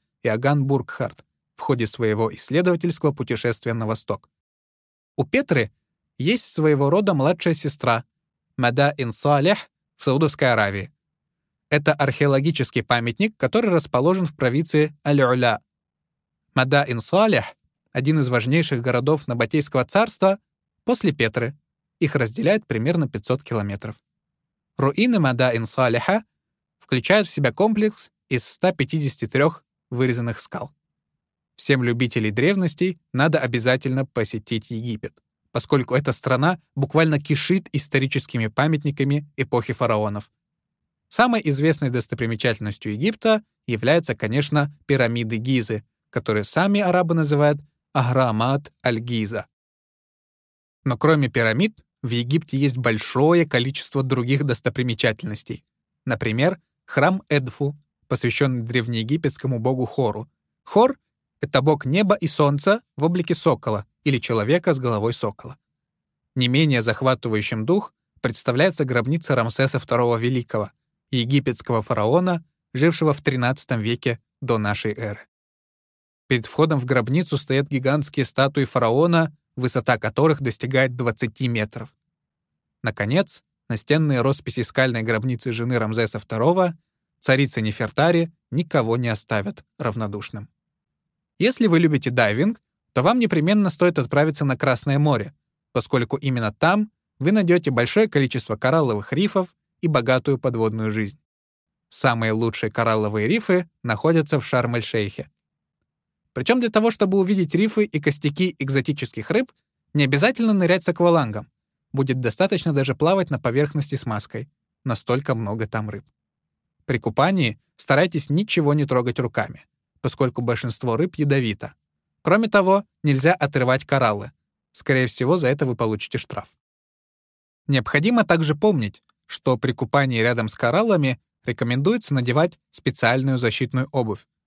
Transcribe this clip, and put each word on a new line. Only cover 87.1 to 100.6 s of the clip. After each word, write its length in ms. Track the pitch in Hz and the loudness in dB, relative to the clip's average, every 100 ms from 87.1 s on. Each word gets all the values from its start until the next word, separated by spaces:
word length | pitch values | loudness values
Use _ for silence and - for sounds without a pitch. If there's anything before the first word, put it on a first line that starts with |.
| _ | _
царицы 440 | - 131 139 - | 0 2 2 0
Нефертари, 680 | 110 107 110 - 160 170 165 - _ | -4 -2 -4 2 2 2 0 -6 _
никого 480 | 135 175 151 113 117 | -4 0 0 2 0
не 100 | 120 | -2
оставят 560 | 107 - 110 101 - - - | -4 -4 -4 -4 -8 -16 -8
равнодушным. 720 | 120 110 107 101 - 107 107 _ _ _ _ _ _ _ _ - | -6 -4 -6 -8 -10 -14 -16 _ _ _ _ _ _ _ _ -2
Если 280 | 208 254 220 | 0 2 4
вы 120 | 165 | 4
любите 320 | 165 143 127 | 4 2 0
дайвинг, 500 | 123 110 107 190 233 _ _ _ | 2 2 2 0 -2 _ _ _
то 100 | - | 0
вам 160 | 151 247 | 2 2
непременно 520 | 226 165 156 208 190 | 2 2 2 2 2
стоит 280 | - 180 170 | 2 2 2
отправиться 460 | 123 147 156 147 | 0 0 0 0
на 140 | 143 131 | -2 0
Красное 400 | - 123 - 139 | 0 0 0 2
море, 360 | 151 123 98 - _ _ _ | 2 0 -2 -12 _ _ _
поскольку 460 | 120 - 131 117 139 | -6 -2 -2 -2 -4
именно 340 | 143 123 110 | -2 -2 -4
там 400 | - 160 208 214 _ _ _ | 0 2 2 -2 _ _ _
вы 140 | 143 | 0
найдете 380 | 214 175 175 147 | 2 4 2 2
большое 360 | 123 120 - 220 | 0 0 2 2
количество 500 | 143 131 123 - 107 | 2 0 -2 -6 -2
коралловых 580 | 127 160 139 104 101 | 2 2 2 -2 -2
рифов 420 | 139 202 190 180 _ _ _ | -2 0 0 -2 _ _ _
и 80 | 170 | 0
богатую 500 | 139 120 127 143 135 | 0 2 2 2 0
подводную 520 | 135 117 | -2 0